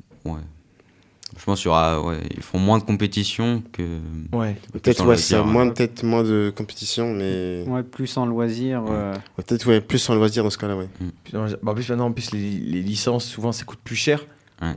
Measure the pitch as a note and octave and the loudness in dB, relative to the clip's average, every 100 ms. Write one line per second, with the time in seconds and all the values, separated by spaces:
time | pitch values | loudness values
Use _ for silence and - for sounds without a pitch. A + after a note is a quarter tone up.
0 | - - E2 D#2 D#2 D#2 _ _ _ _ | -20 -14 -10 -8 -10 -18 _ _ _ _
1 | _ _ - - - G2 F2 D#2+ D#2+ D#2+ | _ _ -20 -10 -2 0 4 4 4 2
2 | D#2+ D#2+ D#2+ - - F2+ F#2+ A2 G#2 G#2 | -2 -4 -6 -10 -6 0 4 4 4 0
3 | G#2 G#2+ G2+ - A#2 A#2 A2+ - F2 E2 | 0 0 -2 0 0 -2 -4 -8 -6 -6
4 | D#2+ D#2+ D#2 A#2 A2 G2+ - - - A#2 | -8 -10 -6 -4 -2 -4 -10 -2 2 4
5 | G2 A2+ E2 G#2+ G#2+ A#2 B2 A#2 A#2+ A#2 | 6 6 6 4 4 4 4 4 0 0
6 | A#2 A#2 A2+ G#2+ G#2 G2+ G#2 - G#2 - | 0 2 4 2 2 -2 -10 -6 -4 -2
7 | A#2 G#2 G2 F#2 F2+ F2+ F2 B2+ B2 - | -2 -2 -2 -2 -4 -4 -4 -4 -4 -6
8 | C3 - A#2+ A#2 A#2 A2+ C3 B2+ A2 G#2+ | -6 -2 -2 0 -2 -2 -2 -2 -2 -2
9 | G2+ G2 - - - A#2+ A#2+ A2 - B2+ | -2 -6 -8 -12 -4 0 4 4 4 0
10 | - A2 G#2+ A2 G#2+ - G#2 G2 F#2 - | 4 4 4 4 0 0 -2 -4 -6 -8
11 | F2+ - - G#2+ G#2+ - G#2+ G#2+ A#2+ A#2+ | -10 -10 -10 -6 -4 -4 -4 -4 -2 -2
12 | A#2+ A#2 - G#2 G2+ G2 - F2+ F#2+ G#2+ | 0 -2 -4 -4 -4 -4 -4 -4 -2 -2
13 | - A#2+ A#2+ - A#2 A2+ - - - A#2 | 0 0 -2 -4 -4 -4 -8 -16 -8 -2
14 | - D3 D3 - _ - E2 | 0 0 -2 -18 _ -8 -6